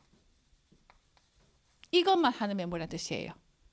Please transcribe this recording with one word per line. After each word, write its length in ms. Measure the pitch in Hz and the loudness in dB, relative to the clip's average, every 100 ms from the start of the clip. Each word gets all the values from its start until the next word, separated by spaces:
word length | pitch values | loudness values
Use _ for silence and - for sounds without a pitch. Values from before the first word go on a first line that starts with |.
| _ _ _ _ _ _ _ _ _ _ _ _ _ _ _ _ _ _ - | _ _ _ _ _ _ _ _ _ _ _ _ _ _ _ _ _ _ 0
이것만 420 | 349 349 370 277 | 2 4 4 2
하는 240 | - 208 202 | 0 -2 -4
메모리란 320 | 175 170 160 | -4 -6 -6
뜻이에요. 420 | 160 - 160 - - _ _ _ | -8 -6 -6 -8 -12 _ _ _